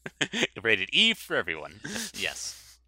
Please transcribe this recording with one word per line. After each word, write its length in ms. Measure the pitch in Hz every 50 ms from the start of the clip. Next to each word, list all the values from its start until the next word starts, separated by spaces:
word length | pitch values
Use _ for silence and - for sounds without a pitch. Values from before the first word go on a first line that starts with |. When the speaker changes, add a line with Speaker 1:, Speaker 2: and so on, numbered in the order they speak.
| _ - - _
Speaker 1:
<laughs> 420 | - - - 233 233 - - - 98
rated 260 | 113 110 95 95 - -
E 220 | 165 214 226 220
for 220 | - - - 165
everyone. 440 | 139 98 87 82 78 76 73 73 - - - 208 - 226 - -
Speaker 2:
Yes. 640 | - 95 80 71 - - - - - - - - _ _